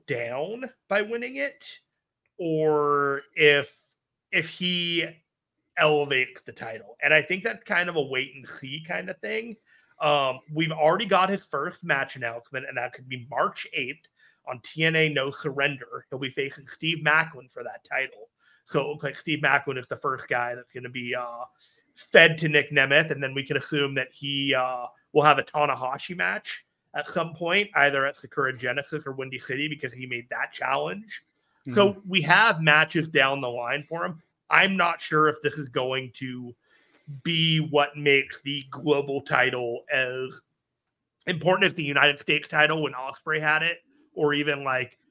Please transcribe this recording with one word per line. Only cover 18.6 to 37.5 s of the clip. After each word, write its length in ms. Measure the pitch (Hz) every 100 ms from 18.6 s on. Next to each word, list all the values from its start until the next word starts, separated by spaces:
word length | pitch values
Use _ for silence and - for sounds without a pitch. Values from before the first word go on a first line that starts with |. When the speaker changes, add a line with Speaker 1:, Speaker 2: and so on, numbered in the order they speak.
| -
Speaker 1:
So 160 | 151
it 60 | 139
looks 160 | 151
like 120 | 143 135
Steve 260 | - 147
Maclin 340 | 143 139 139 127
is 80 | 123
the 80 | 123
first 300 | 143 131 -
guy 280 | 123 120 123
that's 180 | 123
gonna 160 | 127 127
be, 240 | 123 120
uh, 300 | 123 120 120 127 _ - _ _
fed 460 | - - 190 165 160
to 100 | 165
Nick 220 | 151 147
Nemeth, 400 | 147 135 143 160
and 100 | 139
then 140 | 135 135
we 100 | 135
can 120 | 139
assume 360 | - 147 139
that 140 | 135 127
he, 440 | - 143 139 139 131
uh, 320 | 127 123 123 _ _
will 80 | 151
have 140 | 147 139
a 60 |
Tanahashi 760 | - 151 147 127 127 139 - 180
match 480 | 180 202 - - _ _ _ 147
at 120 | 147
some 280 | 180 165 156
point, 340 | 170 190 208 160
either 300 | 143 139 135
at 120 | -
Sakura 400 | 127 - 135 127
Genesis 480 | 127 131 139 151 143
or 60 |
Windy 260 | 135 131 127
City, 300 | - 131 151
because 260 | 147 127
he 140 | 123 127
made 200 | 120 120
that 200 | 117 143
challenge. 720 | - 131 139 151 196 220 - _ _ _ _ -
So 200 | 123 202
Speaker 2:
Mm-hmm. 200 | 202 -
Speaker 1:
we 120 | 185
have 360 | 151 180 226 165
matches 480 | 160 151 156 170 147
down 320 | 139 135 139
the 100 | 127
line 340 | 120 120 139
for 200 | 143 165
him. 160 | 180 160 _ _ -
I'm 260 | 156 190 190
not 240 | 175 165
sure 280 | - 156 156
if 140 | 151
this 160 | 147 147
is 100 | 135
going 420 | 135 127 131 131 -
to 400 | 131 123 120 - _ _ _ _ - 139
be 360 | 170 165 165